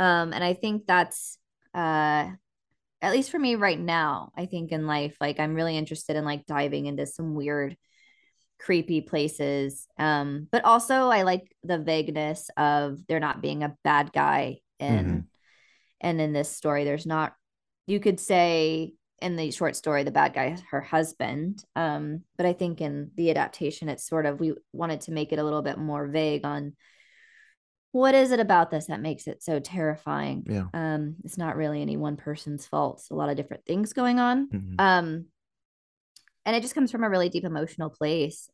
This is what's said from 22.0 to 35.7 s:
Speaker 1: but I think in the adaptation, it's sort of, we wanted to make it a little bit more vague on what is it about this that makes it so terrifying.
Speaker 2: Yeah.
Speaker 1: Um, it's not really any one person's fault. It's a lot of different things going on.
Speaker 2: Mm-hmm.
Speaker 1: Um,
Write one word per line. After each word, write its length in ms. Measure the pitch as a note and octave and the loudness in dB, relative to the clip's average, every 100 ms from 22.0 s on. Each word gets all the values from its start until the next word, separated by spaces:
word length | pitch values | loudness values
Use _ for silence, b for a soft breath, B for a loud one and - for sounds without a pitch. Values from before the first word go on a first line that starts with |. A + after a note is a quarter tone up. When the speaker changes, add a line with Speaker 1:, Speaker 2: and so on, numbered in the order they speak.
| D3+ D#3 - - | -4 -6 -8 0
Speaker 1:
but 80 | F3+ | 0
I 80 | |
think 280 | F3 F3+ E3 | 2 -2 -2
in 280 | D3+ C#3+ C#3+ - | -4 -6 -8 0
the 160 | E3+ | 2
adaptation, 580 | D#3 C#3 - D3 D3+ D#3 | 2 0 -2 -6 -4 -6
it's 160 | C#3 - | -6 -4
sort 180 | D#3+ D3+ | 0 0
of, 120 | C#3+ | 0
we 140 | D#3+ - _ | -2 -4 _
wanted 280 | - E3 D3+ | -6 -4 -4
to 100 | - | -4
make 200 | D#3+ D3+ | -4 -2
it 80 | D3+ | -2
a 40 | |
little 180 | D3+ D3+ | 0 -2
bit 140 | C#3+ - | -2 -4
more 280 | D3+ D3 C#3+ | -4 -4 -2
vague 380 | D#3 D#3 D3 C#3+ | 0 0 0 -4
on 280 | D3 C#3+ - b b b b b b b b _ _ _ | -6 -8 -12 b b b b b b b b _ _ _
what 240 | B3+ C4 C4+ | 2 6 6
is 160 | C4 | 6
it 80 | B3 | 4
about 320 | G#3+ F3 E3 | 6 6 6
this 140 | D#3 - | 0 -4
that 160 | - | -6
makes 260 | D#3 C#3+ - | -4 -6 -8
it 160 | - | -10
so 160 | - D#3 | -2 -2
terrifying. 840 | C#3 F#3 D#3 D#3 - C#3+ C#3+ C3+ - | -2 -2 -2 -2 -4 -4 -4 -6 -4
Speaker 2:
Yeah. 180 | G#2+ F#3 | -4 -4
Speaker 1:
Um, 420 | E3+ D#3+ D3+ D3+ D#3+ - | -4 -2 -2 -4 -8 -10
it's 120 | - | -6
not 200 | E3 D#3 | -4 -2
really 240 | D3+ D3 | -2 -2
any 160 | D3 D3 | -4 -4
one 180 | D3+ D3 | -4 -6
person's 500 | - D3+ - D3 - | -8 -8 -8 -10 -4
fault. 340 | D3 C#3+ - | -2 -2 -4
It's 100 | - | -8
a 40 | D#3 | -4
lot 140 | D3 | -2
of 60 | C#3 | -2
different 300 | C#3+ - - | -6 -10 -4
things 260 | F3+ G#3+ | -2 -2
going 240 | - B3 B3 | 0 2 4
on. 300 | A#3+ B3+ C#4 | 4 2 0
Speaker 2:
Mm-hmm. 280 | - - F#2 | -4 -4 2
Speaker 1:
Um, 460 | G3 F3+ E3+ D#3+ E3+ _ _ _ _ | 6 6 4 -4 -8 _ _ _ _